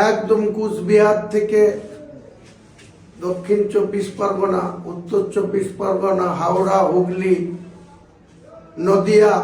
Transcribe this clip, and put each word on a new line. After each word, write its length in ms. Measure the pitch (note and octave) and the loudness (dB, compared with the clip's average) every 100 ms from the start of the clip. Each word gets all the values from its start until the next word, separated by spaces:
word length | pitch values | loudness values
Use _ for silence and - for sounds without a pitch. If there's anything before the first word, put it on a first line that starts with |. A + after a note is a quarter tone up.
| G#3+ | 0
একদম 320 | G#3+ F#3+ G#3+ G#3 | 0 0 0 0
কুচবিহার 640 | G#3+ G#3+ F3+ F3 G#3 G#3 G#3 - | -2 -4 -4 2 4 4 2 -2
থেকে 280 | G#3+ G#3 G#3+ G#3 - - - - - - - - - - - - - - - | -2 0 4 2 2 -8 -18 -20 -20 -20 -20 -20 -20 -20 -20 -20 -20 -20 -10
দক্ষিণ 360 | F3 F#3 F3+ G#3 G3+ | -6 -4 0 0 2
চব্বিশ 340 | G#3+ F#3+ G3+ F#3 - | 0 0 -2 -6 -2
পরগনা, 440 | G3+ F#3 F#3+ F3+ F3 - E3+ | -2 0 0 0 -4 -8 -12
উত্তর 320 | F3 - G#3 F#3 | -12 -4 -2 -2
চব্বিশ 340 | G#3 F#3+ G3+ F#3+ - | -2 -2 -2 -4 -4
পরগনা, 480 | F#3+ F#3 F#3+ F#3+ F3+ E3+ | -4 -2 0 0 -2 -2
হাওড়া, 380 | E3+ F3 F#3+ G3 F3 | -2 0 2 2 2
হুগলি, 460 | F3+ F3 F3+ F#3+ F3+ E3+ - - - - - - _ _ - - - - - F3+ | 2 0 -2 0 0 -2 -10 -14 -20 -20 -20 -20 _ _ -20 -20 -20 -18 -4 0
নদিয়া, 480 | G3 G3+ G#3 G#3+ - | 2 4 6 6 4